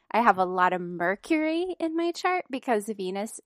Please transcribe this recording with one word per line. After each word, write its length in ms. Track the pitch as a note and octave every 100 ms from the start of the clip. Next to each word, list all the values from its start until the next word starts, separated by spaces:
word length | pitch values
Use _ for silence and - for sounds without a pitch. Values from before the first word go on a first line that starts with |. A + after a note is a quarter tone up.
| - G#3
I 60 |
have 160 | A#3 F#3
a 80 | F#3
lot 280 | F#3 F3+
of 80 | F3+
Mercury 920 | F3 F3 F3 G3+ - D#4 D#4 E4 F#4 E4+
in 160 | E4 D#4+
my 140 | E4+
chart 340 | E4+ F#4 F#4 -
because 360 | B3+ - A3 G3+
Venus, 540 | G#3 F#3 G3 A3 -